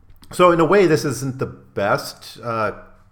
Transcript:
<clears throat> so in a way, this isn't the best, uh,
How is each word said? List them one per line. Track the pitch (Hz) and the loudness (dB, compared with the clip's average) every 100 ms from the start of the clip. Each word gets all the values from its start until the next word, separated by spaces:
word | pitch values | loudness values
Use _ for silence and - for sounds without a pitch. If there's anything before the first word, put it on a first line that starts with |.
<clears throat> | - - - | -20 -20 -8
so | - 180 | 2 4
in | 165 | 4
a | |
way, | 156 202 175 | 4 4 4
this | 151 | 2
isn't | 151 123 135 123 | -2 -4 -6 -6
the | 107 | -8
best, | - - - 101 139 - - - - | -10 -12 -4 -2 -2 -4 -16 -20 -14
uh, | 117 113 104 - - - _ | -8 -4 -4 -6 -14 -20 _